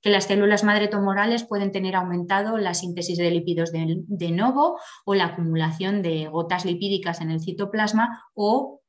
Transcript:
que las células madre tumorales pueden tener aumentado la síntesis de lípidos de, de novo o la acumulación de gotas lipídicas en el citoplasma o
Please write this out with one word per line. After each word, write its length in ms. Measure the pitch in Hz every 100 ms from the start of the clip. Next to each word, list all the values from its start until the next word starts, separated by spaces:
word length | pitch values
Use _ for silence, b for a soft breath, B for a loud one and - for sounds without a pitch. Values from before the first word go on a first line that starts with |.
que 80 | 208
las 140 | 202 190
células 380 | 202 208 208
madre 240 | 208 208 208
tumorales 580 | 208 196 196 208 233 233
pueden 260 | 208 202
tener 240 | 196 190 190
aumentado 640 | 180 175 175 196 208 226
la 160 | 190 170
síntesis 420 | 180 175 170 170
de 140 | 175
lípidos 400 | 170 170 170 165
de, 320 | 165 160 170 -
de 260 | 202 170
novo 460 | 170 233 262 330 330 B B
o 120 | - 196
la 120 | 175
acumulación 760 | 175 165 160 160 160 185 202
de 240 | 175 160 156
gotas 380 | 156 170 180 180
lipídicas 560 | 175 196 196 190 165
en 100 | 160
el 100 | 160
citoplasma 840 | 160 165 202 214 214 220 233 233 - -
o 460 | 208 247 269 -